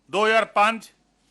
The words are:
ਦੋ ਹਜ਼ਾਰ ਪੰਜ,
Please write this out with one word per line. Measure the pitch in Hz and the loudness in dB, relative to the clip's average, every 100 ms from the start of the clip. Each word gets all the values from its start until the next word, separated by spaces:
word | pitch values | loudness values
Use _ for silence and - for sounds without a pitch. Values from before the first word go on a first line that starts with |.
| _ | _
ਦੋ | 165 214 | -4 0
ਹਜ਼ਾਰ | 226 208 | 0 0
ਪੰਜ, | - 208 226 - _ _ _ _ | 0 0 -2 -14 _ _ _ _